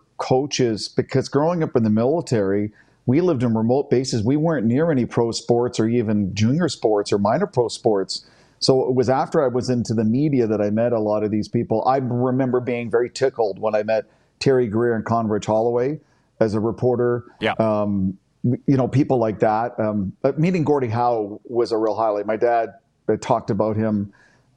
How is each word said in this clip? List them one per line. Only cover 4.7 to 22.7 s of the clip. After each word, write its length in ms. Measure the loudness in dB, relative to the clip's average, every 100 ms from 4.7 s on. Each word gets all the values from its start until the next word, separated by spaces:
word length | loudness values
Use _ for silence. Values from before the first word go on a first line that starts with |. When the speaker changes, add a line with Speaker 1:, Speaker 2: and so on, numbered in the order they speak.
| 0 0
Speaker 1:
any 140 | 0
pro 280 | 0 0 -2
sports 460 | -2 0 2 2 0
or 80 | 0
even 480 | 2 0 0 0
junior 360 | 0 0 2 -2
sports 420 | 0 0 0 0
or 60 | 0
minor 280 | 0 0 0
pro 220 | -2 -2
sports. 560 | 0 0 0 -2 -8 -14 _ _ -4
So 300 | 2 2 2
it 60 |
was 160 | 0 0
after 340 | 0 0 0
I 40 | 0
was 200 | -2 -2
into 240 | -2 -2
the 100 | 0
media 440 | 0 2 2 2 0
that 160 | 0
I 80 | 0
met 240 | 0 0
a 40 | 0
lot 240 | 0 0
of 80 | 0
these 160 | -2 -2
people. 380 | -4 0 0 2
I 120 | 0
remember 600 | 0 -2 0 0 0 0
being 320 | -2 -6 -2
very 200 | -2 -2
tickled 480 | -2 -2 0 -2 -2
when 160 | -2
I 80 | -2
met 240 | 0 -2 -4 _ _ -2
Terry 280 | 2 2 2
Greer 300 | 0 0 -2
and 80 |
Conrad 400 | -2 -2 0 -2
Holloway 560 | 0 0 0 0 -2 -6 _ _ _ -2
as 140 | -2
a 40 | 0
reporter. 640 | -2 0 0 2 0 -2 -6 -6
Speaker 2:
Yeah. 140 | -4 0
Speaker 1:
Um, 580 | 0 0 0 0 -2 -4 _ _
you 360 | -4 -2 0 2
know, 100 | 2
people 300 | 0 2 2
like 220 | 0 0
that. 380 | 2 2 -2 -2
Um, 360 | -2 -2 -4 -2
but 160 | -2 0
meeting 260 | 0 2
Gordie 240 | 2 0 0
Howe 500 | 0 0 0 -4 -8
was 260 | -6 -2 0
a 60 | 0
real 180 | 0
highlight. 300 | 0 0 0
My 120 | -2 0
dad, 340 | 2 2 -2